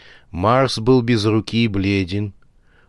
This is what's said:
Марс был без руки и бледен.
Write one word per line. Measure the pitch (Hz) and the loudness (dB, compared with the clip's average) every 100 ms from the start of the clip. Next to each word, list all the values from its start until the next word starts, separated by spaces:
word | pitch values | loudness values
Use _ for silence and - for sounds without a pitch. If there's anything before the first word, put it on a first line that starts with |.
| - - - | -20 -20 -14
Марс | 85 101 127 131 - | -4 0 2 0 0
был | 110 127 | 2 2
без | 117 117 | 2 0
руки | 107 110 104 113 | 2 0 0 -2
и | 117 | 0
бледен. | 98 95 98 90 101 104 - - _ _ _ | 0 0 0 -2 -4 -6 -10 -20 _ _ _